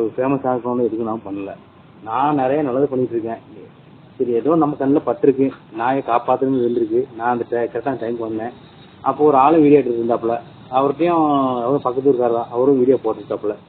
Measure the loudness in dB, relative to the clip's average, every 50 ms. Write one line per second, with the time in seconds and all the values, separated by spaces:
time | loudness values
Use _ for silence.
0 | 0 -2 -2 -2 -2 0 0 0 0 -2 -2 -2 -2 -4 -2 0 0 -2 -2 -4
1 | -4 -4 -6 -6 -8 -10 -10 -8 -10 -10 -12 -14 -18 -20 _ -20 -20 -20 -20 -18
2 | -12 -6 -4 -2 -2 0 0 0 0 0 0 -2 -2 -2 0 0 0 0 0 -2
3 | -2 -2 -4 -4 -6 -6 -8 -10 -14 -18 -20 -20 -20 -20 -20 -20 -20 -20 -20 -20
4 | -20 -20 -6 -4 -2 0 0 0 2 2 2 4 2 2 0 -2 0 0 0 2
5 | 0 -2 -2 2 2 2 2 2 0 -2 -2 -8 -16 -16 -8 -6 -4 -2 -2 -2
6 | -2 -2 -2 0 0 0 0 0 0 0 0 0 0 0 0 -2 -2 0 0 -2
7 | -2 -4 -8 -6 -4 -2 -2 -2 -4 -4 -2 -2 -2 -2 -4 -6 -6 -6 -6 -4
8 | -6 -6 -6 -6 -6 -6 -6 -6 -8 -8 -10 -14 -20 -20 -20 -20 -20 -20 -20 -6
9 | -4 -4 0 2 4 4 6 6 6 6 6 6 6 6 6 6 4 2 -2 -2
10 | -2 -2 -2 -2 -2 -2 -4 -4 -6 -12 -20 -20 -14 -4 -2 0 0 0 0 0
11 | 0 0 2 2 2 2 2 0 0 0 -2 -2 -2 0 -2 0 -2 -2 -4 2
12 | 2 2 4 4 2 0 0 0 -2 -4 -2 0 2 2 4 6 6 4 4 4
13 | 0 -4 -4 -4 -6 -8 -8 -6 -4 -6 -6 -8 -12